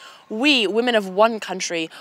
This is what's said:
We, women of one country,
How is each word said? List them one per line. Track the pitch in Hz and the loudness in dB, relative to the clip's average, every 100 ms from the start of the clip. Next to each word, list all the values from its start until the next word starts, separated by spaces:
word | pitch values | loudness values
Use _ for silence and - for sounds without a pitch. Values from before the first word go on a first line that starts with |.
| - - - | -20 -20 -10
We, | 220 285 269 196 | -2 2 2 2
women | 208 247 | 0 2
of | 226 190 | 0 0
one | 185 220 226 | 2 2 2
country, | - 185 - 170 160 - | -8 -8 -6 -6 -6 -10